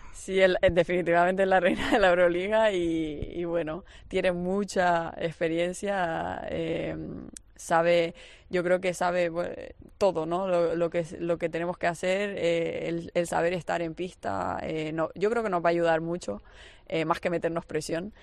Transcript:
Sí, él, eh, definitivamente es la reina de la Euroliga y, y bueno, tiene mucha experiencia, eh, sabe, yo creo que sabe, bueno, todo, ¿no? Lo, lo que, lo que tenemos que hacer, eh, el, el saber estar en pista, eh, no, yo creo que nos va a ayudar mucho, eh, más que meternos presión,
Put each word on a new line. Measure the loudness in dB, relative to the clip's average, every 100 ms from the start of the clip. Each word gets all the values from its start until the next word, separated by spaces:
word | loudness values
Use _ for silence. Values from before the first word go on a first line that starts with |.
| -14
Sí, | -14 -2 4
él, | 4 6
eh, | 4
definitivamente | 4 2 0 2 4 4 4
es | 4
la | 4
reina | 4 2 2
de | 4
la | 6
Euroliga | 6 4 4 0 2 4
y, | 2 0 0 -2 -4 -8
y | -6
bueno, | -4 -2 -4 -6 -10 -20 -6
tiene | 0 0
mucha | 0 -2 -2 0 2 2 2 0 -4
experiencia, | -6 -2 -2 0 -2 -2 -4 -2 -2 -2 -4 -6 -6
eh, | -6 -4 -4 -4 -8 -8 -10 -12 -16 -20 -18
sabe, | 0 2 4 4 2 -4 -18 -20 -4
yo | -2
creo | 2 2
que | 2
sabe, | -2 0 0 0
bueno, | -2 -6 -8 -14 -16 -20 2
todo, | 2 2
¿no? | -2 -2 0
Lo, | 2 2 0
lo | 0
que, | -2 -4 -6
lo | -4 -2
que | -2
tenemos | -2 -4 -2
que | -2
hacer, | -2 -2 0 -2 -2
eh, | 0 0 0 -4 -4
el, | -6 -2
el | -2 0
saber | 0 0
estar | 0 -2 -2
en | -2
pista, | -6 -10 -8 -6 -4 -2 -4
eh, | -4 -6 -4
no, | -4 -4 -2
yo | -2
creo | 0
que | -2
nos | 0
va | 2
a |
ayudar | 2 2 2
mucho, | 0 -6 -6 -10 -14 -20 -20 -20 -6
eh, | -2 0
más | 0
que | 0
meternos | -2 -2 -4
presión, | -4 -6 -4 -6 -6 -14